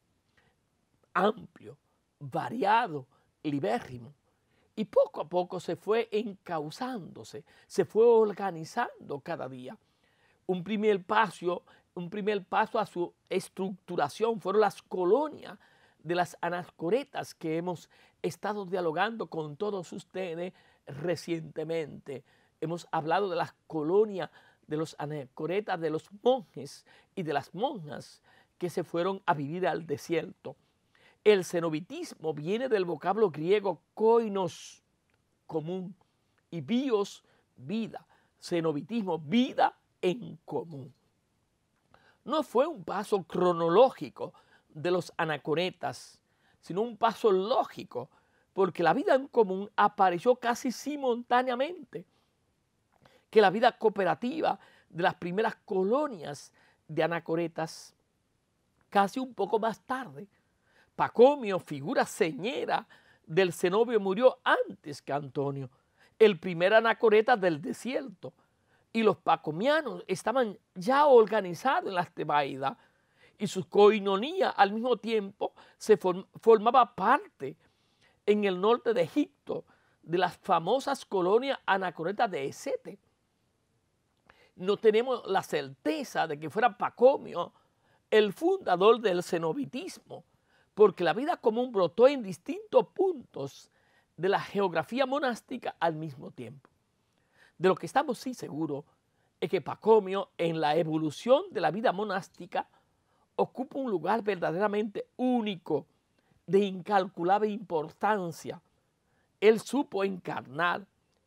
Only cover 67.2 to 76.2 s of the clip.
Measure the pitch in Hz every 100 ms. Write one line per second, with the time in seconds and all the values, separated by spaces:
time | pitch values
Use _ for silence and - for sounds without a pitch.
67.2 | 220 240 180 151 196 - 220 285 269 196
68.2 | 127 - _ _ _ _ _ 226 226 -
69.2 | - 165 - 151 247 302 285 180 - 185
70.2 | - 254 226 - _ 185 180 269 302 247
71.2 | 226 220 185 170 262 320 - 180 175 -
72.2 | 156 147 139 135 135 - _ _ _ _
73.2 | _ _ 214 - - 208 208 214 196 196
74.2 | 262 370 - - 202 220 247 220 214 220
75.2 | 196 - - - - _ - 208 185 180